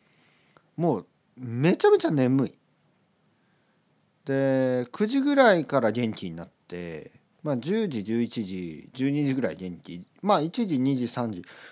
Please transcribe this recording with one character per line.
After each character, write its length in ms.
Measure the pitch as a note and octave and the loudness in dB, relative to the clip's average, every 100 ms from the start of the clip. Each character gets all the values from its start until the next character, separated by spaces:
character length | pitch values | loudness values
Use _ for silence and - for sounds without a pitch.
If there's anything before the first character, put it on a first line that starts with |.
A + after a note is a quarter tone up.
| _ _ _ _ _ _ _ - | _ _ _ _ _ _ _ -2
も 240 | E3+ G#2+ | 0 0
う 80 | - _ _ - | -4 _ _ -14
め 400 | B2+ A#2+ D#3 C#4 | -8 0 2 4
ち 100 | G#4 | 4
ゃ 60 | |
め 60 | G#4 | 4
ち 80 | E4 | 2
ゃ 60 | |
眠 360 | D3 B2+ C3+ - | 2 4 4 0
い。 100 | - _ _ _ _ _ _ _ _ _ _ _ _ _ _ _ _ - | -4 _ _ _ _ _ _ _ _ _ _ _ _ _ _ _ _ -4
で、 600 | C3+ C3+ C3 B2+ B2+ B2 | 0 2 2 2 0 -4
九 160 | - G#3+ | -2 0
時 140 | C#4 | 2
ぐ 140 | C#4 C#4+ | 2 6
ら 200 | B3 F3+ | 6 6
い 100 | C3+ | 4
か 140 | C#3 | 2
ら 120 | A2+ | 2
元 220 | A2+ A2+ | 0 -2
気 160 | G#2 F#2+ | -4 -8
に 60 | E2 | -10
な 100 | E2+ | -14
っ 40 | |
て、 640 | _ - F2 F2 D#2 - _ _ _ | _ -14 -12 -10 -10 -14 _ _ _
ま 100 | D3+ | -4
あ、 40 | B2+ | -4
十 300 | C3 G#3+ G#3 | -2 -2 -2
時、 160 | A#2+ | -4
十 180 | G2 A#2 | -2 -2
一 220 | A2+ B2 | -2 -4
時、 460 | G2 F#2+ F2 D2+ - | -8 -8 -10 -12 -16
十 160 | A#2+ C3+ | -4 -2
二 140 | D3 | 0
時 100 | C#3+ | 0
ぐ 80 | C3+ | 0
ら 100 | A#2+ | -2
い 40 | F2 | -4
元 220 | F#2 E2+ | -10 -12
気。 280 | - F2 - - | -12 -14 -16 -6
ま 140 | G3 F#3+ | 2 2
あ、 60 | |
一 240 | D#3+ B3 G#3+ | 2 -2 -2
時、 120 | C#3 | 0
二 180 | C3 C3+ | 0 0
時、 100 | A#2+ | -2
三 240 | - A#2+ | -4 -4
時。 140 | F2+ - - - | -6 -12 -20 -20